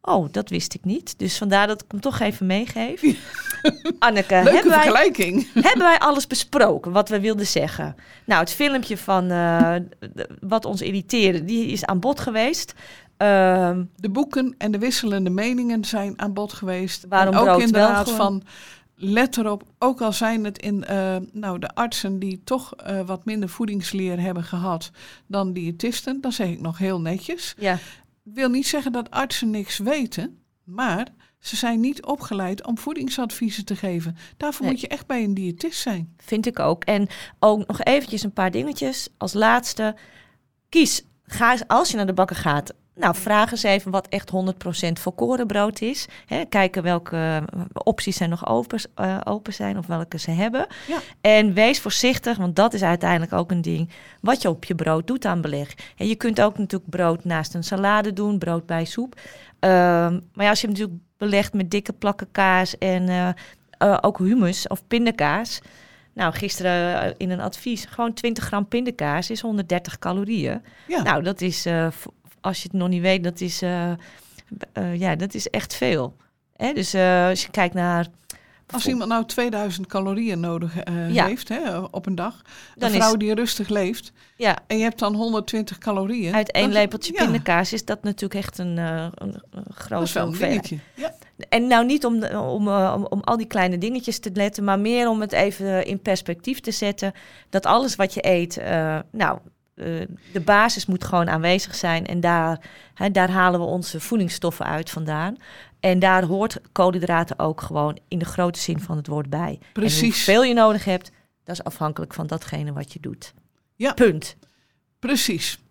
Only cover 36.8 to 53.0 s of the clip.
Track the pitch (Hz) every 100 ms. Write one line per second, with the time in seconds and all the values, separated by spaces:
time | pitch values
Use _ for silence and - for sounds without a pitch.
36.8 | - 208 202 - - _ 214 214 196 214
37.8 | - 277 269 214 208 202 190 190 285 277
38.8 | 269 262 - _ 190 202 220 240 240 -
39.8 | 214 214 - - _ _ _ _ _ 330
40.8 | 302 - _ _ _ - 233 247 233 233
41.8 | 320 220 196 185 185 175 165 147 143 -
42.8 | _ - 190 170 - 208 220 233 214 196
43.8 | 190 190 - 196 - 185 185 185 175 170
44.8 | 170 165 - - 240 254 233 208 208 202
45.8 | 220 285 - - - - - 208 190 190
46.8 | 170 175 170 165 160 156 151 - 175 -
47.8 | - 190 - 185 170 170 - 113 233 226
48.8 | - - 190 190 - 208 214 196 202 196
49.8 | 170 165 165 160 - 165 214 254 370 -
50.8 | - 330 - - 214 214 214 185 226 285
51.8 | - - 247 254 240 220 180 165 226 208
52.8 | 185 175